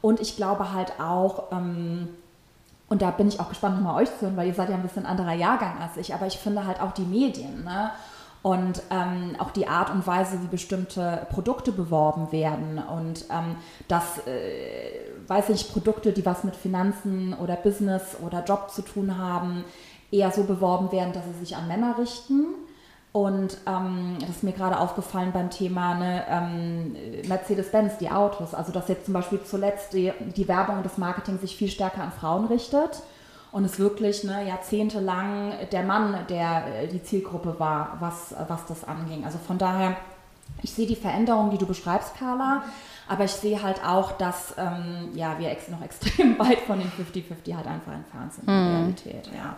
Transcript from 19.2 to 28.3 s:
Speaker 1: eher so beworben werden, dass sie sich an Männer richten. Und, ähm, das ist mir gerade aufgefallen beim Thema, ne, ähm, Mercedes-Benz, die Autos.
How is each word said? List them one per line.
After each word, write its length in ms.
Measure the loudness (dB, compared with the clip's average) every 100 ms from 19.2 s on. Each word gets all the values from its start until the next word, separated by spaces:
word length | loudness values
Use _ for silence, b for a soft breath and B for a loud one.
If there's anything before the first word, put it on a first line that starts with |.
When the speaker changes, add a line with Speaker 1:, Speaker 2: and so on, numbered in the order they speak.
| 0 0 0 -4 -6 B B B B
Speaker 1:
eher 220 | 4 4
so 140 | 4 2
beworben 440 | 4 4 4 2
werden, 180 | 2 0
dass 140 | -2 -8
sie 200 | -8 -8
sich 120 | -6
an 100 | -2
Männer 300 | 0 0 2
richten. 460 | -2 -4 2 4 4 -2 B B B B B
Und, 460 | 2 2 2 0 -2 -2
ähm, 480 | -2 0 -2 -2 -4
das 80 | -4
ist 140 | -2
mir 100 | -2
gerade 260 | 0 0 2
aufgefallen 540 | 2 0 -4 -2 0
beim 160 | 0 -2
Thema, 460 | 0 0 2 2 2
ne, 280 | 0 0 0
ähm, 680 | 0 0 -2 -2 -2 -4 -6 -8 -8 -2
Mercedes-Benz, 680 | -2 2 0 4 4 4 2
die 120 | 0
Autos. 440 | 4 4